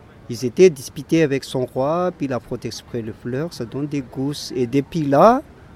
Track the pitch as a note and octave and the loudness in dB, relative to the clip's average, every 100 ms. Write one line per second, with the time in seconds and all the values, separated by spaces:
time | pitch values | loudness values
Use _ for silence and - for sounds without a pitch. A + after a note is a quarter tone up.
0 | - - - A#2 B2 C3+ F#3 C3+ - - | -20 -20 -12 -6 -2 6 6 6 -6 -14
1 | C3 D#3+ D3+ C3+ - D#3 B2 C3 C3+ E3+ | -2 2 2 0 -4 -6 -4 -2 -2 0
2 | F3+ F3+ C#3 A#2+ - A#2+ A#2+ - - B2 | -2 -4 -4 -4 -6 -8 -8 -12 -10 -8
3 | A2 G2+ B2 B2+ E3+ - A2+ C3 D3 C#3+ | -8 -10 -8 -6 -6 -8 -10 -8 -6 -6
4 | B2 - C#3 D3 - C3+ A#2+ C#3 C#3 E3+ | -8 -6 -6 -6 -6 -4 -2 0 -2 -2
5 | C#3+ C#3 G3+ B3+ - - - | 2 6 6 6 0 -16 -20